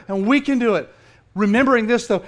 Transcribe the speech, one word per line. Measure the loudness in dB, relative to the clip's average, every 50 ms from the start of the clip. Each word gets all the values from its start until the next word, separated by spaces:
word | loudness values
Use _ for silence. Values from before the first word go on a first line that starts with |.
| -10 -8
and | -6 -4 0
we | 0 0 0
can | 0 -2 -2 0
do | 0 0 0
it. | -2 -4 -8 -14 _ _ -20 _ _ _ _ -6
Remembering | -2 0 2 2 2 4 4 2 2 2
this, | 0 -2 -2 0
though, | -2 -4 -4 -4